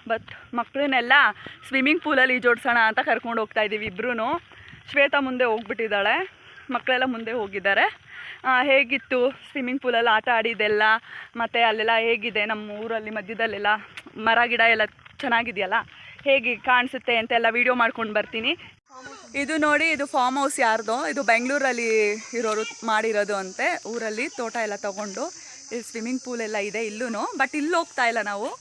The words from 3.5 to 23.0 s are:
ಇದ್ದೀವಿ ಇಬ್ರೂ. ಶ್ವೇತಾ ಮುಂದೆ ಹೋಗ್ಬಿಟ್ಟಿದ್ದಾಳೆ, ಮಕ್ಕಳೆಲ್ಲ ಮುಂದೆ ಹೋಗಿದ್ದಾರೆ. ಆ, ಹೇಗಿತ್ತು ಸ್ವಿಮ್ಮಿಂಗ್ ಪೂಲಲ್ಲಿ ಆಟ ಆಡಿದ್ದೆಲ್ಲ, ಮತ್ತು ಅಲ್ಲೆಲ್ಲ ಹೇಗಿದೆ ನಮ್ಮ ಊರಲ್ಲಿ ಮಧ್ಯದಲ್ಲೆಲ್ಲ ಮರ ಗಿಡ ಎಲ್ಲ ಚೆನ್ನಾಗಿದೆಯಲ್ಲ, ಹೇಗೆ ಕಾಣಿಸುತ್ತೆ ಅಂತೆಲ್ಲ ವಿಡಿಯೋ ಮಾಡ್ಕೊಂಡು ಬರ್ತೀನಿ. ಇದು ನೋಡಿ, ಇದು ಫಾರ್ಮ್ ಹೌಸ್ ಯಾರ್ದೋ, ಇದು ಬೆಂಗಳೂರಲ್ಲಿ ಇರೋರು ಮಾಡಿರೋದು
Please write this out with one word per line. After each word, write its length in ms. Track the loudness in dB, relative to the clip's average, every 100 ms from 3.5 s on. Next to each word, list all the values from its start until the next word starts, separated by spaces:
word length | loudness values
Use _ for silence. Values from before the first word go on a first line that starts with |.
| -2
ಇದ್ದೀವಿ 240 | -2 -2 -6
ಇಬ್ರೂ. 540 | -6 -4 -2 -2 -4 -8 -20 -20 -20 -2
ಶ್ವೇತಾ 280 | 2 4 2
ಮುಂದೆ 240 | 0 0
ಹೋಗ್ಬಿಟ್ಟಿದ್ದಾಳೆ, 880 | 0 0 -4 -6 -2 0 2 0 -2 -12 -20 -18 -8
ಮಕ್ಕಳೆಲ್ಲ 320 | -4 0 0 0
ಮುಂದೆ 260 | -4 -6
ಹೋಗಿದ್ದಾರೆ. 760 | -6 -6 -2 0 2 2 -2 -18 -18 -16 -6
ಆ, 200 | 0 2
ಹೇಗಿತ್ತು 680 | 4 4 4 -2 -2 0 0
ಸ್ವಿಮ್ಮಿಂಗ್ 500 | -2 -10 -6 -4 -4
ಪೂಲಲ್ಲಿ 280 | 0 2 4
ಆಟ 200 | 4 4
ಆಡಿದ್ದೆಲ್ಲ, 500 | 2 0 0 0 4 4 2 -2 -18 -12 -6
ಮತ್ತು 320 | -2 2 2
ಅಲ್ಲೆಲ್ಲ 240 | 2 2 2
ಹೇಗಿದೆ 460 | 2 0 -2 -2 -2
ನಮ್ಮ 260 | -4 -6
ಊರಲ್ಲಿ 380 | -8 -6 -6 -6
ಮಧ್ಯದಲ್ಲೆಲ್ಲ 580 | -8 -8 -4 -4 0 0 0 -4 -20 -16 -4
ಮರ 200 | 2 4 4
ಗಿಡ 140 | 4
ಎಲ್ಲ 220 | 4 4 0 -4 -20 -6
ಚೆನ್ನಾಗಿದೆಯಲ್ಲ, 540 | 0 0 0 -4 -2 -2 -4 -14 -20 -4
ಹೇಗೆ 320 | 2 4 2 -2
ಕಾಣಿಸುತ್ತೆ 600 | 2 2 2 -4 -2 0
ಅಂತೆಲ್ಲ 280 | 2 2 2
ವಿಡಿಯೋ 260 | 2 2 4
ಮಾಡ್ಕೊಂಡು 380 | 2 0 -2
ಬರ್ತೀನಿ. 440 | -2 -2 -4 -4 -4 -8 -20 _ -20 -18 -18 -8 -6
ಇದು 220 | -2 0
ನೋಡಿ, 340 | 2 4 2
ಇದು 140 | 0 -2
ಫಾರ್ಮ್ 320 | 0 0 0
ಹೌಸ್ 220 | 0 2
ಯಾರ್ದೋ, 480 | 2 2 0 -2 -2
ಇದು 160 | -4
ಬೆಂಗಳೂರಲ್ಲಿ 880 | 0 0 0 0 0 0 0 2 2 -2 -6
ಇರೋರು 520 | -4 -2 -2 -6 -6 -2
ಮಾಡಿರೋದು 500 | 0